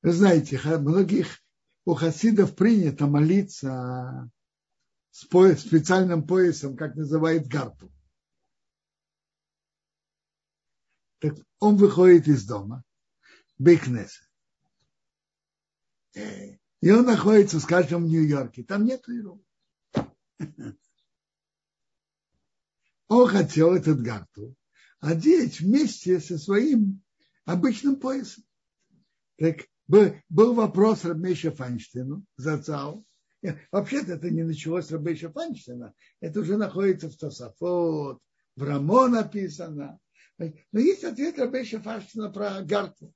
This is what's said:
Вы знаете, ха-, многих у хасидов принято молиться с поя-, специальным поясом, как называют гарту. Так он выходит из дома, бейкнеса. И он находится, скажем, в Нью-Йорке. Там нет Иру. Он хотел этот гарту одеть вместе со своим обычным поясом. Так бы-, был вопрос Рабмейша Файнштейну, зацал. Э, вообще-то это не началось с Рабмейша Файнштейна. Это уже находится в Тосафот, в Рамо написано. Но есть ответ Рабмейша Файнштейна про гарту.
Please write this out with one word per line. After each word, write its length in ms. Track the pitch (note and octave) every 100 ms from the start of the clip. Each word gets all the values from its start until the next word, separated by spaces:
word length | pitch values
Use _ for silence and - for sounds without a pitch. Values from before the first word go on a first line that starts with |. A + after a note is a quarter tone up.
Вы 100 | E3
знаете, 440 | E3+ G3+ E3+ C3+ C3
ха-, 200 | D3 E3
многих 640 | C#3+ F3+ F#3+ G#3+ - - _ _ _ _ -
у 80 |
хасидов 640 | D#3 E3 D#3 A3+ G#3 F#3+ -
принято 520 | G#3 A3 D#3+ D3 D3
молиться 1200 | D3 D#3 G3 G3 - C3+ B2+ B2 B2+ B2+ B2+ A#2+ _ _ _ _ _ _ _ _
с 140 | - -
поя-, 300 | F3+ F#3+ D#3+
специальным 720 | - D#3+ D3+ F#3 F#3 E3 D3+
поясом, 500 | F#3 F3 - C#3 B2
как 200 | D3+ C3+
называют 520 | D3 D#3+ D#3+ E3 B2+
гарту. 440 | D3 A#2+ - - _ _ _ _ _ _ _ _ _ _ _ _ _ _ _ _ _ _ _ _ _ _ _ _ _ _ _ _ _ _ _ _ _
Так 160 | D3+ - _ _
он 180 | G#3 G3+
выходит 500 | G3+ E3+ F3+ F3 D3+
из 180 | C3+ G2
дома, 380 | G#2+ G2+ B2 - _ _ _ _ _ _ _
бейкнеса. 680 | C#3+ E3+ B2+ A#2+ F#2 - _ _ _ _ _ _ _ _ _ _ _ _ _ _ _ _ _ _ _
И 800 | - G#3+ - - - _ _ D#3+
он 140 | A3 B3
находится, 540 | A3 G#3 A3 G3+ D#3+
скажем, 460 | - F3 F3 E3+ E3+
в 20 |
Нью-Йорке. 560 | D#3+ D3+ C#3+ A#2+ -
Там 220 | B2 G3+ A3
нет 220 | C4 -
Иру. 340 | A#3+ G#3 - _ _ _ _ _ - - _ _ _ D#3 - A#2+ - _ _ _ _ _ _ _ _ _ _ _ _ _ _ _ _ _ _ _ _ _ _ _
Он 200 | A3+ B3
хотел 460 | G3 D3 D#3 E3
этот 280 | F3+ D#3 C#3
гарту 540 | A#2+ G#2+ F2 - A2+ C3 _ _ _ _
одеть 600 | D3+ E3 C#4+ F4 F#3+ -
вместе 600 | F3+ C4+ C#4+ - F3+ F3+
со 180 | - E3+
своим 640 | - G3+ D4 B3 G3+ G3 _ _ _ _ -
обычным 500 | F3+ C4 G#3+ C#4 C4+
поясом. 480 | C4 C4+ A3 - _ _ _ _ _ _ _ _ _ _
Так 300 | D#3+ D#3+ - _ -
бы-, 340 | F#3+ G3 - _
был 240 | E3 A#3
вопрос 520 | A#3 G#3+ E3+ G#3+ G#3+ E3+
Рабмейша 460 | D#3+ F#3 F3 D#3+
Файнштейну, 720 | - B2 A#2+ - B2 C3 E3+ - -
зацал. 720 | C#3 D3 D3+ D3 C#3+ G3+ _ _ _ _
Э, 120 | F#3 D3+ _
вообще-то 420 | G3 - C#4 G3
это 160 | D#3+ E3+
не 140 | E3
началось 440 | E3 D3+ D#3+ F3 E3
с 40 |
Рабмейша 400 | D#3 D#3 D#3 E3
Файнштейна. 600 | C4+ E4 - - B2 A2 _ _ _
Это 220 | E3 F3
уже 160 | E3 G#3
находится 520 | G3+ F#3 G3 F#3 D#3+
в 60 | -
Тосафот, 1040 | D#3 - A#2 _ F3 F3 E3+ D#3 C#3 B2 _ _ _ -
в 80 |
Рамо 440 | C#3+ C#3+ D3 A#3+ B3+
написано. 920 | A#3 G#3+ G#3 F#3 D3+ E3 D3 C#3+ - _ _ _ _
Но 420 | E3 D3+ _ G#3
есть 240 | D4 F#4+
ответ 360 | F4+ A#3 D4+ D#4+
Рабмейша 420 | B3 C4 A#3 A3
Файнштейна 480 | G#3+ A3 - A3 G#3+
про 320 | G3 G3+ F#3+
гарту. 520 | D#3+ F3 - _ -